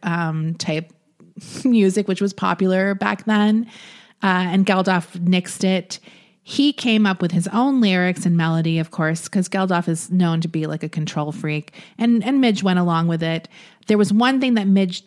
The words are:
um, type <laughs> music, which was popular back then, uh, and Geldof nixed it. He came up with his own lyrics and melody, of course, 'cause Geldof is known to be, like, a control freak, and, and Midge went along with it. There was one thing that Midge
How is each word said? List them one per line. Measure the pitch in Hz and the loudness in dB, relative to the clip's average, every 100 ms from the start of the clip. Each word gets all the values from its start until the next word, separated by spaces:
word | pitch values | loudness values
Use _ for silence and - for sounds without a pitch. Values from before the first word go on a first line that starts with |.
um, | - 170 165 160 160 | -6 -2 -2 -2 -4
type | 160 - 156 165 _ _ _ - - | -6 -6 -6 -8 _ _ _ -20 -20
<laughs> | - - | -18 -4
music, | 254 226 190 202 196 | 2 4 4 2 -2
which | 185 | -2
was | 202 | -4
popular | - 190 175 185 185 196 | -2 -2 0 0 2 0
back | 196 202 202 220 | -2 -2 -2 0
then, | 214 208 220 233 - - - - _ | 2 2 2 -2 -12 -20 -20 -20 _
uh, | 196 180 180 | 0 2 2
and | 190 | 2
Geldof | 196 190 190 180 - 175 | 2 2 2 0 -2 -4
nixed | 175 180 180 - | 0 0 -2 -2
it. | 190 190 - - - - _ _ | 0 0 -4 -16 -18 -20 _ _
He | - - 285 | -6 0 0
came | - 247 220 | 0 0 2
up | 202 185 | 2 0
with | 175 | 0
his | 175 185 | 0 -2
own | 214 269 269 | 0 2 2
lyrics | 208 180 180 180 | 2 2 0 0
and | 175 170 | 0 2
melody, | 160 165 160 165 | 2 0 0 -2
of | 160 | -4
course, | - 160 165 - | -2 -2 -2 -4
'cause | 196 180 | -4 -2
Geldof | 196 190 175 170 | -2 0 0 0
is | 165 - | -4 -2
known | 180 175 165 | 0 2 0
to | 165 | -2
be, | 160 156 | -4 -6
like, | 156 | -6
a | 160 | -6
control | 165 151 156 151 | -6 -6 -4 -6
freak, | - 156 151 - - - - | -6 -6 -6 -8 -20 -20 -2
and, | 233 233 | 0 2
and | 220 269 | 2 2
Midge | 247 185 | 2 2
went | 190 180 | 0 2
along | 175 165 170 | 2 2 0
with | 165 | 0
it. | 165 165 - - - _ - | -2 -4 -8 -20 -20 _ 0
There | 208 | 2
was | 202 | 4
one | 208 247 269 | 4 2 2
thing | 262 | 0
that | 226 196 | 2 4
Midge | 196 185 - | 4 2 -4